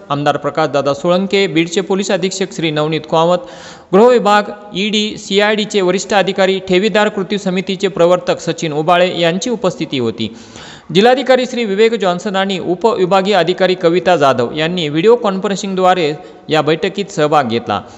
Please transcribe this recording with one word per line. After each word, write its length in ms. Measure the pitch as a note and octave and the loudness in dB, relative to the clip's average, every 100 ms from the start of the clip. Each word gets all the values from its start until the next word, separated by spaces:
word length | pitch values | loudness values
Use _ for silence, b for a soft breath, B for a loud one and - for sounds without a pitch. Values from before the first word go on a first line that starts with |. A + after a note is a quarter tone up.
| - | -6
आमदार 260 | C#3+ D3 C#3+ | -2 0 0
प्रकाशदादा 580 | D3 D#3+ D#3 C#3+ C#3 | -2 -2 0 0 0
सोळंके, 520 | C#3 F3 F3+ F#3+ G3+ G3 | -2 0 0 0 0 0
बीडचे 340 | D3+ E3+ G3 | 0 0 -2
पोलीस 300 | F3+ F#3+ G3+ | -2 -2 -2
अधीक्षक 420 | G3 F#3 - F#3 | -2 -2 -4 -6
श्री 180 | - D#3+ | -4 -4
नवनीत 300 | D3+ D3+ D#3 D3+ | -2 -2 -4 -2
कामत, 340 | E3 E3 F3+ - B B B B | 0 2 0 -4 B B B B
गृह 160 | F#3 A#3+ | 4 6
विभाग, 420 | B3 G3 G#3 G#3 - - E3+ | 6 4 2 0 -8 -10 -6
ईडी, 400 | G#3 G#3+ G#3+ - | -2 -2 -2 -6
सीआयडीचे 640 | - G3 G#3 G#3+ G#3+ G#3 | -2 2 2 0 -2 0
वरिष्ठ 340 | F3+ F#3+ - | 0 0 0
अधिकारी, 440 | G#3 F#3+ G3 F#3+ F#3+ F#3+ | 0 0 0 0 0 0
ठेवीदार 400 | F3+ G#3+ G#3 G#3 | 0 2 2 0
कृती 300 | G#3 F3+ G#3 | -2 -4 -4
समितीचे 500 | F#3+ F3+ F#3 F#3 G3 | -4 -4 -4 -4 -2
प्रवर्तक 520 | F#3 E3+ F3+ F3+ F3 | 2 2 2 0 -4
सचिन 320 | - D#3+ E3 | -4 -6 -4
उबाळे 400 | D3 D#3 F3 F#3+ E3 | -2 2 2 2 0
यांची 300 | E3+ F3+ B3+ | -2 0 -4
उपस्थिती 480 | A#3 F#3 - D#3 C3+ | -2 -2 -4 -4 -2
होती. 360 | A#2 A2+ A2 B B B B B - | -2 -4 -8 B B B B B -2
जिल्हाधिकारी 500 | E3 A3+ B3+ B3 B3+ B3+ | 4 4 4 4 2 2
श्री 180 | A#3+ | -4
विवेक 300 | A3+ G3 A3+ | -2 2 2
जॉन्सन 420 | A3+ F#3+ F3 G#3+ F#3+ | 2 -2 -2 -2 -2
आणि 220 | G3 F#3 | -2 -2
उपविभागीय 760 | - F3+ A3+ - F3+ F#3+ G3 | -4 -2 0 0 2 2 2
अधिकारी 400 | G3 E3 F3+ F#3 | 2 2 2 0
कविता 420 | F#3 E3+ D#3+ F#3+ F3 | 2 0 2 2 4
जाधव 360 | C#3 A#2+ A#2 | 4 2 0
यांनी 360 | D3+ D#3+ F3+ D3+ | -2 -4 -2 -2
व्हिडिओ 280 | D3+ G#3 A#3+ | 2 4 4
कॉन्फरन्सिंगद्वारे 960 | A3+ F#3+ G3+ F#3+ G3 F#3+ F#3 F#3 D3+ D3+ B B - | 2 -2 -4 -4 -4 0 2 2 0 -4 B B -2
या 140 | D#3 | 0
बैठकीत 480 | C#3+ E3 G3 F#3 G3 | 0 0 -2 -4 -6
सहभाग 360 | - D3+ D3+ B2 | -2 2 2 2
घेतला. 320 | A2+ A2 G2+ B | -2 -2 -6 B